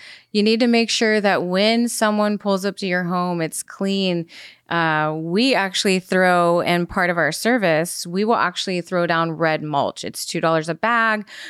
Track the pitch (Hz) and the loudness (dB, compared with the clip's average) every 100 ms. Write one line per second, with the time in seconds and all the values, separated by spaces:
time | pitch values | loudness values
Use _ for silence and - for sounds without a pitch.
0 | - - _ 214 208 226 240 233 226 - | -18 -20 _ 0 2 2 4 2 2 0
1 | 220 214 202 170 175 185 208 233 233 - | 2 2 2 2 0 0 2 2 0 0
2 | 220 214 208 208 208 196 196 190 196 180 | 0 2 0 -2 0 -2 -2 -4 -2 -2
3 | 175 180 180 175 160 - - - 196 196 | -2 -2 -2 -2 -4 -6 -12 -6 -4 -2
4 | 190 175 165 - - - - 170 165 156 | 0 -2 -4 -12 -20 -18 -6 -2 0 0
5 | 156 156 160 180 262 214 190 185 208 185 | 0 -2 -2 0 2 2 0 -2 0 0
6 | - 185 185 180 170 175 151 175 175 - | 0 2 4 4 4 2 2 0 0 0
7 | 175 170 147 160 226 247 190 156 170 - | 0 2 0 0 0 2 2 2 0 -6
8 | 180 180 214 226 160 180 - 180 170 180 | -6 -2 0 2 0 -2 -4 -4 -2 -2
9 | 175 170 165 156 160 156 151 147 113 - | 0 0 0 0 0 0 -2 -2 -2 -4
10 | - - - 170 160 165 156 160 220 233 | -10 -10 -8 -2 0 0 -2 -4 0 0
11 | 226 214 202 - - | 0 -2 -6 -16 -18